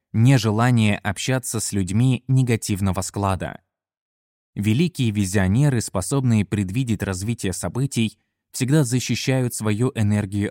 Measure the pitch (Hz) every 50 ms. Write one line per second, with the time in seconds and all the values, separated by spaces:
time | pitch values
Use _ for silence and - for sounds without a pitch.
0 | _ _ - 110 113 131 139 123 98 110 104 110 120 127 123 117 110 104 104 -
1 | - 104 98 - - - 131 127 - - - 110 - - - 101 95 87 98 113
2 | 127 131 127 - _ - 131 131 131 117 117 110 - - 104 90 101 95 90 95
3 | 92 - - 104 98 95 95 85 87 57 - - _ _ _ _ _ _ _ _
4 | _ _ _ _ _ _ _ _ _ _ - 110 98 110 110 127 180 170 - -
5 | 127 113 101 104 101 90 92 107 95 92 98 123 147 147 131 113 - - - 95
6 | 85 - 139 139 131 123 113 107 98 - - 104 101 90 95 127 139 117 107 90
7 | 101 101 95 90 95 113 117 - - 95 87 - - 87 - 120 139 135 - 120
8 | 113 107 - _ _ _ _ _ _ _ - - 131 120 147 160 143 117 127 127
9 | - - 120 - - - 131 131 127 120 - - 110 107 107 104 123 123 - 113
10 | 110 104 104 104 104 95 101 101 101 -